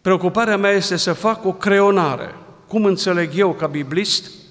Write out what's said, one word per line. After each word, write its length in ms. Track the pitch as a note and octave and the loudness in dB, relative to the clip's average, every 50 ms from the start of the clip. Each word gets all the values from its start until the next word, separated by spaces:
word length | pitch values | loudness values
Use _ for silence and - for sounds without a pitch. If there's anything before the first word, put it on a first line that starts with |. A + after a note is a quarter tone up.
preocuparea 560 | _ F#3+ F#3+ F3+ F3+ F3+ - G#3+ A#3 A3 G#3 | _ 2 0 2 2 0 0 0 0 0 0
mea 140 | G3 G3+ G3+ | 2 2 2
este 260 | G3+ G3 F3+ - F3+ | 2 2 0 0 -2
să 160 | E3 - F#3 E3+ | -2 -2 -2 -2
fac 320 | E3 F#3+ A3 A3 A3 A3 | -2 0 -2 -2 0 -2
o 80 | F#3+ F3+ | -4 -4
creionare, 800 | F#3 - G3+ G3 G3 G3+ G3+ G3+ F#3+ E3+ D3 C3 - - - - - - - - - - | -2 0 2 4 4 4 4 4 2 2 0 -2 -4 -8 -12 -14 -18 -20 -20 -20 -20 -18
cum 180 | - - A3+ G#3+ | -4 -2 0 2
înțeleg 540 | G3+ F#3+ F3+ - F#3+ F3+ F3 E3+ D#3 C#3+ F3+ | 2 2 2 0 0 0 0 -2 -2 0 0
eu 140 | G3+ F#3 D#3+ | 0 0 0
ca 140 | - D#3+ | -2 -4
biblist 640 | D3+ C#3+ D3 C#3+ C3 D3 F3 G#3 G3+ - - - - - - - - | -4 -4 -4 -6 -2 -2 -2 0 0 -2 -2 -4 -8 -20 -20 -20 -20